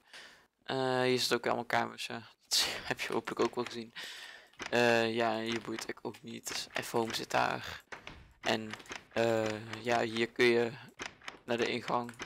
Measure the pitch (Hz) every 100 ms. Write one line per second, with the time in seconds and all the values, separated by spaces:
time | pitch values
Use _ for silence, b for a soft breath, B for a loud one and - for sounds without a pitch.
0 | B B B B B _ - 131 131 127
1 | 127 127 - 120 120 117 117 117 117 113
2 | - 117 113 - - - - - - 127
3 | - 113 - - 117 - 120 117 113 B
4 | B B B B B - - 120 120 117
5 | 113 113 117 110 113 117 110 113 - -
6 | - 113 117 113 - - - - 120 120
7 | 113 - 127 127 123 127 - - - -
8 | - - - - - 113 110 104 - -
9 | - - 117 113 110 107 113 110 117 117
10 | 117 113 113 - 123 117 117 - - -
11 | - - - - - 117 113 117 - 120
12 | 120 117